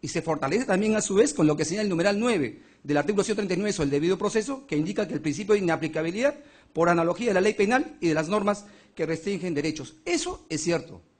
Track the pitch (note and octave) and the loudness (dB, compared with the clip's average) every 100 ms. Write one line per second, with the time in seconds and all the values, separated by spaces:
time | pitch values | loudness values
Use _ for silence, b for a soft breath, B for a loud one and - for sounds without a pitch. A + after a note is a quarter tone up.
0 | D3 E3+ D#3+ D3+ C3+ F#3+ C4 F#3+ G#3+ G#3+ | -4 -6 -4 -2 0 0 2 2 2 0
1 | - G3 C#4+ - D#3 D3+ D3+ G3 G#3+ E3+ | 2 4 2 4 2 4 0 0 0 2
2 | F#3 G3+ A#3+ G#3 B2 - B B C#3+ D3 | 2 2 2 2 -2 -6 B B 0 0
3 | C#3+ G3+ G3 G#3 G3+ F3+ G#3 G3 C#3+ C#3+ | 2 0 0 0 -2 -2 -2 -2 0 0
4 | E3 F#3 G3+ A3+ A3 C4+ - D3 D#3 G#3 | 0 0 0 0 -2 -8 -4 -2 -2 -2
5 | F#3+ D#3 D3 E3 G#3 G#3 F#3 D#3+ D#3 D#3 | -4 -4 -4 -4 2 2 2 0 -2 -2
6 | E3 F#3+ C4+ D4 B B B - E3+ E3+ | -4 0 -2 -2 B B B 0 4 4
7 | E3 F3 A#3+ F#3 F#3+ - G3+ B3+ - - | 2 0 0 2 2 2 2 2 0 -2
8 | E3+ D#3 D#3 G#3 G3+ G3+ - B B - | 0 0 0 0 0 -2 -6 B B -8
9 | D#3 E3 G3 G3 F3+ D3 D3+ D#3 C3 - | -4 -4 -4 -4 -2 -2 -2 -4 -10 -12
10 | - F4 F4+ - - D#3+ C#3 E3 - F#2 | -4 -2 -2 -8 -6 -4 0 -2 -2 -18
11 | _ | _